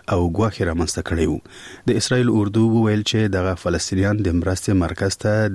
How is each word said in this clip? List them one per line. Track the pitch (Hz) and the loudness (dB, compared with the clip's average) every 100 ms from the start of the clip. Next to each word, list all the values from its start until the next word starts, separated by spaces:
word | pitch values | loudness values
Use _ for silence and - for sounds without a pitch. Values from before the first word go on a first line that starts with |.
| - | -2
او | 90 87 | 0 2
ګواښ | 85 110 - | 0 -2 0
یې | 85 | -2
رامنځته | 82 85 - - | -2 -2 -4 -4
کړی | 85 76 | 0 0
وو. | 73 - - - - - | -2 -8 -20 -20 -6 -2
د | 110 | 0
اسرائیل | - 127 120 107 | 0 0 2 2
اردو | 101 110 113 | 2 2 2
وویل | 113 110 107 104 | 4 2 2 0
چې | 110 107 92 | 0 0 0
دغه | 92 90 | -2 -2
فلسطینیان | 90 85 - 95 98 107 92 | -2 -2 -2 0 2 0 0
د | 85 | 0
مرستې | 87 92 - 95 | 0 -2 0 2
مرکز | 85 92 95 - | 0 -2 -4 -2
ته | 107 107 107 | 0 0 0